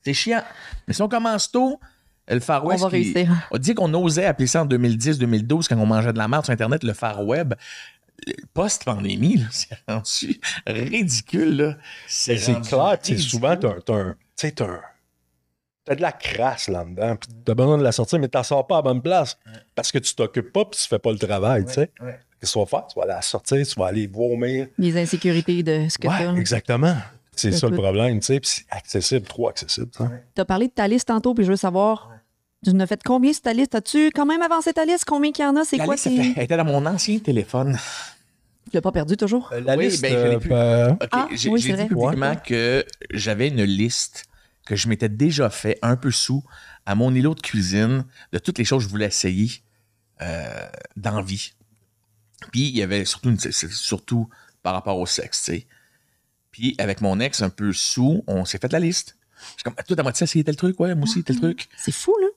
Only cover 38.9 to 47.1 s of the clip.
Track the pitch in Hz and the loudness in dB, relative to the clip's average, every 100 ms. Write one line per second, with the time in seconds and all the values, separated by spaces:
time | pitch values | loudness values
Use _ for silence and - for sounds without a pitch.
38.9 | 175 151 208 202 247 247 120 127 139 190 | -2 0 0 2 0 -2 -4 0 2 2
39.9 | 170 131 123 120 117 113 120 120 117 120 | 0 2 2 4 2 2 4 4 6 4
40.9 | 180 - 247 - 117 220 226 254 190 214 | 4 2 0 -2 -2 2 2 2 0 0
41.9 | 170 127 135 139 151 - 120 117 131 - | 2 2 2 0 -2 -2 0 2 0 -2
42.9 | - - - 104 104 139 131 101 98 113 | -12 -10 -6 -2 0 0 2 2 4 2
43.9 | - - - - _ _ _ - 101 113 | 0 -6 -10 -20 _ _ _ -6 -2 0
44.9 | 107 113 104 151 147 120 - 107 107 117 | 0 0 2 2 2 0 0 -4 0 0
45.9 | 123 139 113 - 135 - - - - - | 2 0 0 0 -2 -4 -20 -20 -14 -2
46.9 | 101 127 | 2 4